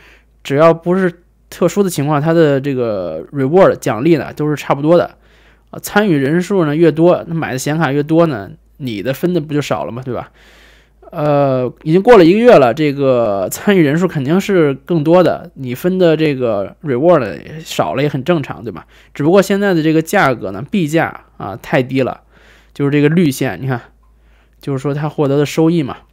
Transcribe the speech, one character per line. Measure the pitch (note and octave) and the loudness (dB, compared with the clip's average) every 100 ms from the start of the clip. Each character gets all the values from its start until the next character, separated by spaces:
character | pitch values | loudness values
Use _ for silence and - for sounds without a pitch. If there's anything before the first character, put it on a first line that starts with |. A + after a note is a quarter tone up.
| - _ _ _ | -20 _ _ _
只 | - C3+ | -4 2
要 | E3 | 2
不 | E3 F3 F#3 | 2 0 -2
是 | F#3 F3 _ _ - | -2 -4 _ _ -14
特 | - F3 | -4 -2
殊 | - | 0
的 | G3 | -2
情 | E3+ C#3+ | -2 -2
况， | D3+ | 0
它 | D#3 | 0
的 | E3 D#3 C#3 | 2 2 2
这 | C3+ | -2
个 | B2+ A#2 G#2 F2 D#2+ - | -4 -4 -4 -6 -8 -8
reward | C#3+ C3 F3 E3 F#2 | -4 0 4 4 2
奖 | - A2 | -2 -2
励 | D3 D#3 | 0 0
呢 | - | -2
都 | C#3+ D3+ | -6 -4
是 | D3 | -4
差 | - C#3 | -4 -2
不 | |
多 | D3+ F3 | 2 2
的。 | A2 - _ _ _ _ _ | 0 -6 _ _ _ _ _
啊， | - | -16
参 | - G#3 G#3+ | -4 0 2
与 | D3 | 2
人 | C3+ E3+ | 0 0
数 | F3+ G3+ D#3 | 0 0 0
呢 | D3 | 2
越 | E3+ | 0
多， | D3+ E3+ D#3+ - | 4 2 2 -2
那 | |
买 | E3 A2+ | -6 -6
的 | B2+ | -6
显 | C#3+ D#3 | -4 -2
卡 | D#3 | 0
越 | C#3 | -2
多 | D3 D#3+ E3+ | 0 2 2
呢， | A#2+ G2 D#3 _ - | 0 -10 -18 _ -12
你 | C3+ G#2 | -8 -6
的 | G2+ | -6
分 | C3 E3 | -4 -2
的 | F3+ | -2
不 | D3+ | -4
就 | D3 | -4
少 | C#3 G2+ D2 | -4 -6 -6
了 | |
吗？ | A2+ | -10
对 | B2+ | -8
吧？ | G#2 - _ _ _ _ _ _ _ - | -8 -10 _ _ _ _ _ _ _ -14
呃， | E3+ D3 C#3+ C#3+ C3 B2+ - | -4 0 2 2 0 -4 -6
已 | D#3 | 0
经 | F3 | 2
过 | G3+ A#3 | 6 8
了 | E3 | 8
一 | |
个 | G3+ | 6
月 | A#3+ F#3 | 6 6
了， | B2 | 6
这 | C#3+ D3+ | 2 -2
个 | C#3 C3+ B2 A2+ G2 F#2 | 0 0 2 2 0 -4
参 | - - G3 | -4 0 2
与 | |
人 | D3 D#3 | 2 2
数 | F3+ | -2
肯 | D#3+ C3 | -2 -2
定 | F3+ | -2
是 | G3 F#3+ D3+ | 0 2 0
更 | C3+ - F3 | -2 -4 -2
多 | D3+ F3+ | 2 4
的， | D#3 D#2 - | 4 0 -8
你 | - C3 B2 | -12 -10 -6
分 | F3+ F#3 | -2 2
的 | F3 D#3 | 2 2
这 | D#3 | 0
个 | C#3 B2 G2+ G2 - | -2 -2 -2 -6 -8
reward | D#3 B2 D#3+ E3 | -6 0 4 4
呢 | G#2+ D2+ - D#3 | 2 -8 -14 -18
少 | D#3+ - F2+ | -8 -4 -4
了 | G2 | -2
也 | D3 | -4
很 | C#3 | -4
正 | B2+ E3+ | -2 -2
常， | C3 - | -4 -10
对 | A2 | -12
吧？ | E2 - _ _ | -14 -18 _ _
只 | - | -4
不 | D3 | 2
过 | G3 | 2
现 | F#3 G3 | 2 0
在 | G3+ E3+ | 0 0
的 | |
这 | D#3 | 2
个 | D#3+ | 0
价 | D#3+ G#3 D3+ | 0 0 0
格 | A2+ G2+ | -2 -6
呢， | G2 A#2 | -10 -6
币 | G#3 D3+ | -4 -2
价 | D#3+ B2+ - _ - | -2 -2 -6 _ -16
啊， | G#2 F#2+ | -14 -12
太 | - D3+ | -4 -2
低 | C3 C3+ | 0 -2
了， | B2 - _ _ _ _ _ | -4 -6 _ _ _ _ _
就 | - | -6
是 | C#3+ | -2
这 | D3 | 2
个 | D3 | 2
绿 | E3 E3 | 2 0
线， | C3 C3 F#2+ | 0 -4 -6
你 | C3+ | -6
看， | B2 - _ _ _ _ _ _ _ | -8 -10 _ _ _ _ _ _ _
就 | - | -8
是 | C3+ | -6
说 | D3 | -6
它 | D3 D3+ | -6 -6
获 | - C#3+ | -2 0
得 | C#3 | 0
的 | C#3+ | 0
收 | - D#3+ | 0 2
益 | E3+ | 2
嘛。 | C3+ - _ | -2 -8 _